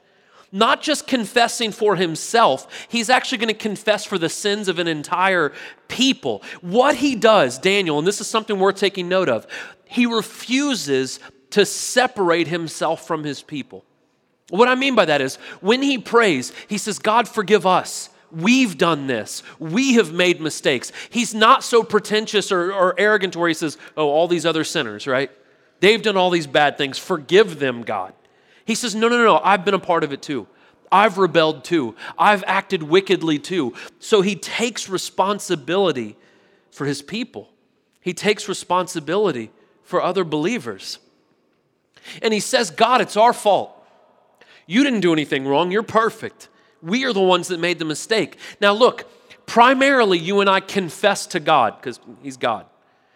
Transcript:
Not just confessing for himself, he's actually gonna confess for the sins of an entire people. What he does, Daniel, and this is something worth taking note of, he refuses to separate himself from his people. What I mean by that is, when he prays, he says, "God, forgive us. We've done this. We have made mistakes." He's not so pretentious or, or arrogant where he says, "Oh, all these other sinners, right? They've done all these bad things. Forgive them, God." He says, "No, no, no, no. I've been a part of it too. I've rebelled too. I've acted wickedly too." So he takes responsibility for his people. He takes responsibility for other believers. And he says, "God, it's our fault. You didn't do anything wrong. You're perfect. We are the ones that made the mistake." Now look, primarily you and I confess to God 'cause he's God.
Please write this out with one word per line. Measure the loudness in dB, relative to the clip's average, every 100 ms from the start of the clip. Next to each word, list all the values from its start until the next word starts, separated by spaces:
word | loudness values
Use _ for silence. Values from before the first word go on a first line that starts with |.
| _ _ _ _ _
Not | 0 2 2
just | 0 -4 -2
confessing | -4 0 2 2 0 -6
for | -2 0 2
himself, | 0 -4 -2 2 4 2 -4 -18 -8
he's | -4 0
actually | 0 0 -4
gonna | -4
confess | -4 -6 -4 -2 -2 -2
for | -4
the | -4
sins | -4 -4 -4 -2
of | -4
an | -2
entire | -4 -4 0 2 2 -2 -4 -18 -20 -10
people. | -2 0 0 -4 -8 -10 -16
What | -4 2 2 2
he | -2 2
does, | 4 6 4 0
Daniel, | 0 0 0 0
and | -2
this | -4
is | -4
something | -4 -4 0
worth | 0 0
taking | -2 -2 -2
note | 0 0
of, | -2 -4 -14 -16 -20 _
he | 0 0
refuses | 0 -4 -8 -4 -2 0 -2 -2 -2 -2 -8 -18 _ _
to | 0 0
separate | -2 -4 0 0 0 0 0 0
himself | -4 -8 -6 -4 -4 -6
from | -6
his | -6 -10
people. | -10 -12 -12 -16 -20 _ _ _ _ _ _
What | 2 4
I | 4
mean | 2
by | 4 4
that | 4
is, | 0 -6 -16 -6
when | 0 2
he | 2 -2
prays, | 0 2 4 2 -4 -12 -8
he | -6
says, | -6 -6
"God, | 0 0 0
forgive | -2 2 2 4
us. | 2 0 -8 -14 _ _
We've | -4 2 2 2 2
done | 0 0 -2
this. | -4 -6 -12 -16 -14
We | -6 -2 2
have | 4 2
made | 2 0 0
mistakes." | -4 -4 -2 -2 -4 -16 -8
He's | -6 -4
not | 2 4 4 4
so | 0
pretentious | 2 0 0 -4 -2 -2 0
or, | -2 -2
or | 0 0 2
arrogant | 2 2 0 -2
where | -2
he |
says, | 0 -4 -6 -12 -4
"Oh, | 0
all | 2 2
these | 0 0
other | -2
sinners, | -2 -4 -4 -6 -4
right? | -2 -2 _ _ _ _ _
They've | 4 4
done | 2 2
all | 2
these | 0 0
bad | 2 2 2
things. | -4 -6
Forgive | -6 -6 2 4 4 0
them, | -4 -4
God." | -6 -6 -8 -14 _ _ _ _ -6
He |
says, | -4 -4 0
"No, | 2
no, | 4
no, |
no. | 4 4
I've | 4 2
been | 2 -2
a |
part | 0 0
of | -2
it | -6
too. | -8 -8 -10 _ _ _ 2
I've | 4 4 4
rebelled | 2 4 2 0
too. | -2 -2 -2 -6 -10 0
I've | 2 2 0
acted | -4 -2 -4
wickedly | 0 0 2 0 0 -2
too." | -2 -4 -4 -6 -16 -18
So | 0 2
he | 2 -2
takes | -6 -4 -4 -4 -8
responsibility | -8 -6 -2 -2 -2 -4 -6 -2 0 0 -2 -6 -12 _ _ _ _ _
for | -8 -6
his | -6
people. | -8 -10 -10 -12 -18 _ _ _ _ _
He | -10
takes | -4 -2 -2 -4
responsibility | -8 -2 -2 -2 -6 -4 0 0 -2 -8 _ _ _
for | _ -2
other | -2 -2
believers. | -2 -2 -2 -4 -8 -12 -14 -16 _ _ _ _ _ _ _ _ _ _ -20 -6
And | -2
he | -2
says, | 0 -2 -2
"God, | 0 2 2
it's | 0 2
our | 2
fault. | 2 0 0 -2 -12 _ _ _ _ _ _ _ _ -4
You | 0
didn't | 0 2
do | 2
anything | 0 0 -2 0
wrong. | 0 2
You're | 0
perfect. | 0 0 0 -2 -12 -14 -20 _ _ _
We | -4 -2 -2
are |
the | 2
ones | 4 4 2
that | -4
made | -2 -2
the | -4
mistake." | -6 -2 -2 -2 -6 -20 0
Now | 2
look, | 4 4 2 -8 -20 _ -20 -2
primarily | 4 6 6 4 4 4 2
you | 0 0
and | 4
I | 2
confess | 0 -4 -4 0 0 0 -4
to | -4
God | 2 2 2 -2
'cause | -10 -12 -16 -18
he's | -16 -4
God. | -4 -4 -8 _ _ _ _